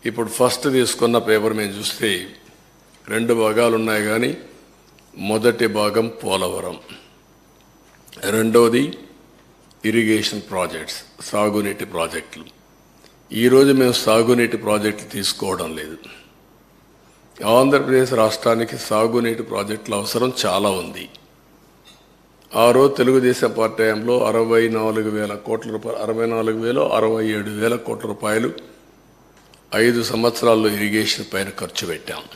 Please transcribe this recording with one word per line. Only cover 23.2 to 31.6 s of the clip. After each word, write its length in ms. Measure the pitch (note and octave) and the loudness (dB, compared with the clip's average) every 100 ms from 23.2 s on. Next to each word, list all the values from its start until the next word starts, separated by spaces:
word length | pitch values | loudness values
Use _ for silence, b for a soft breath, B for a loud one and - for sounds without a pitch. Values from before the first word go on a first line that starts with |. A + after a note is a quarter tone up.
| B2 B2 A#2+ A2+ | 2 2 -2 0
పార్టీ 260 | A2 A2 | -2 0
హయాంలో 300 | A2 G#2+ A#2 B2 A2 | 0 0 0 0 2
అరవై 340 | A2+ A2+ A2+ A#2 A2+ | 2 4 4 4 0
నాలుగు 340 | A2 A2 G#2+ G#2 | 0 0 -2 -4
వేల 160 | G#2 G#2 - | -4 -6 -6
కోట్ల 220 | A2+ A2+ | -6 -4
రూపాయలు, 240 | G#2+ A2+ A2 | -8 -6 -6
అరవై 220 | G#2+ A2+ A#2 | -4 -2 -2
నాలుగు 260 | A2+ A2+ A2 | 0 -2 -2
వేలు, 180 | A2+ C3 - A2 | -2 0 2 2
అరవై 260 | A2 A2+ A2 G#2+ | 2 0 0 -2
ఏడు 140 | G#2 G#2 | -4 -2
వేల 120 | A2+ A#2+ - | -2 -2 -4
కోట్ల 200 | A2+ A2 | -6 -6
రూపాయలు 360 | G#2 G#2+ A2 B2 - - - _ _ _ _ _ _ _ - _ G2+ | -4 -2 0 -2 -6 -18 -20 _ _ _ _ _ _ _ -20 _ 2
ఐదు 160 | A#2 A#2 A2+ | 2 2 -2
సంవత్సరాల్లో 580 | A2+ A#2 A2+ A#2+ A2 G#2+ G2+ | 0 0 2 4 4 2 0
ఇరిగేషన్ 500 | G#2 G#2+ G2+ - - | 0 0 -2 -4 -4
పైన 160 | F#2+ G2 - | -6 -6 -8